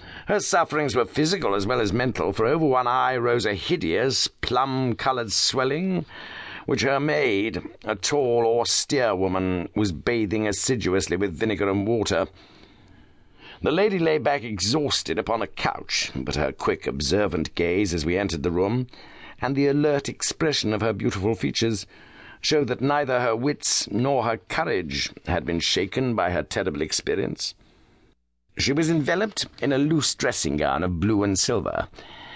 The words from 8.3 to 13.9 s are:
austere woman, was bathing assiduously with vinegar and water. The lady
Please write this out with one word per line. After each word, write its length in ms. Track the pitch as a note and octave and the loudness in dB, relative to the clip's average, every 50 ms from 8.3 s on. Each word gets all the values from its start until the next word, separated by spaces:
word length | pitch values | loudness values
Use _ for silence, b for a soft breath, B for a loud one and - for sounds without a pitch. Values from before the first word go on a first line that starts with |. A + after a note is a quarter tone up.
| A#2 A#2+ A#2 | 4 4 4
austere 680 | A2+ A#2 A#2 A2+ A2 - - - - D3 C3+ B2 A2 G2 | 4 2 2 2 0 0 -2 0 0 0 2 2 2 2
woman, 520 | F#2 F#2+ F#2+ F#2 F#2+ F#2 F#2 F#2 F2+ F2 - - | 2 0 0 0 0 0 0 0 -2 -4 -2 -2
was 160 | G#2 G#2+ G2+ | 0 0 0
bathing 560 | E2 C#2 - B2 A#2+ A#2 A2 G#2 A2+ A2 G#2+ | -2 -2 -2 -2 0 0 0 0 0 0 0
assiduously 680 | G#2 G2+ - - - C3 A#2 - F2+ F2+ F#2+ F#2 D#2 E2 | 0 -2 -2 0 -2 -2 0 0 0 0 0 0 0 0
with 160 | F#2 G2+ G2 E2 | 0 0 -2 -2
vinegar 360 | - A2 A2 G#2 F2+ G#2 G2 | -2 -2 -2 0 0 0 2
and 180 | F#2+ G2+ G2 | 2 2 0
water. 400 | A2 A#2 A2+ G2+ - G2 E2+ F#2 - B B B B B B B B B B B B B B B B B - - - B B B B B B - | 0 0 0 0 0 0 0 0 -2 B B B B B B B B B B B B B B B B B -20 -20 -20 B B B B B B -2
The 80 | - | 0
lady 280 | D3 F3 G3+ A3 | 2 2 2 2